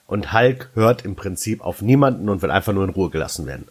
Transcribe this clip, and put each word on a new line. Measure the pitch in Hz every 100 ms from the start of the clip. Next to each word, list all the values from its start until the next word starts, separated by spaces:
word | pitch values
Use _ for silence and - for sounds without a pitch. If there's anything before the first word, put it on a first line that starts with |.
| -
Und | 104 98
Hulk | 113 123 131 -
hört | - 113 120 -
im | 95
Prinzip | 98 90 - 107
auf | - -
niemanden | 104 135 139 123 101
und | 95
will | 82
einfach | 87 92
nur | 98
in | 92
Ruhe | 92 87
gelassen | 80 67 - 71
werden. | 65 -